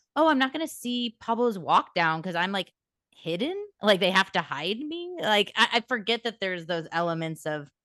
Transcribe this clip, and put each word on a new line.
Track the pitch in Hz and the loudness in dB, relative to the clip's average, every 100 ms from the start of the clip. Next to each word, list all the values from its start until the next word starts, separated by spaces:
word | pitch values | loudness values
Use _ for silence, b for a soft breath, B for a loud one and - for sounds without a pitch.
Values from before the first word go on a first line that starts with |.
| b - | b 2
"Oh, | 320 | 4
I'm | 277 | 6
not | 262 | 2
gonna | 302 320 | 0 -6
see | - 240 247 240 - | -6 -4 -2 -2 -6
Pablo's | - 226 240 196 | -4 0 0 0
walk | 139 175 - | 2 2 2
down | 180 165 160 | 0 2 2
'cause | 175 170 | -2 -2
I'm, | 185 | -2
like, | 196 180 _ _ _ _ _ | -2 -6 _ _ _ _ _
hidden. | - 175 277 392 415 - | -6 -4 -4 -6 -10 -2
Like, | 202 190 | 2 4
they | 185 | 4
have | 190 190 | 4 2
to | 185 | 0
hide | 165 139 160 220 | -2 -4 -4 -6
me." | 302 339 349 349 | -6 -8 -10 -6
Like, | 214 208 196 - | 0 2 2 2
I, | 226 | 2
I | 233 | 0
forget | 226 247 196 233 | -2 -6 -2 -2
that | 233 226 | -2 -6
there's | 196 180 160 | -4 -4 -4
those | 170 160 | -4 -2
elements | 165 170 165 160 160 160 | -2 0 -2 -4 -6 -6
of | 151 143 _ | -6 -8 _